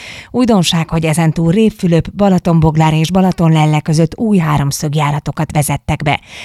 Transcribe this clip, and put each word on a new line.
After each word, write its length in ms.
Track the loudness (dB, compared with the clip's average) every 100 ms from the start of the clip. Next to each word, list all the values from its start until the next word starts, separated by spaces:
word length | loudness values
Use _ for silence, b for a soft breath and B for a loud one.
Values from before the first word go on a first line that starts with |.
| B B B
Újdonság, 580 | -2 2 2 2 -2 -2
hogy 160 | -2 0
ezentúl 460 | 0 0 0 0
Révfülöp, 600 | 2 0 0 0 0 -2
Balatonboglár 800 | -2 2 2 2 2 2 2 2
és 180 | 2 0
Balatonlelle 680 | 0 0 2 2 4 2 0
között 380 | 0 0 0 -2
új 200 | 0 0
háromszögjáratokat 1120 | 0 0 -2 -4 -4 -2 -2 -4 -6 -6 -2
vezettek 520 | -2 -2 -4 -4 -4
be. 180 | -2 -4 B B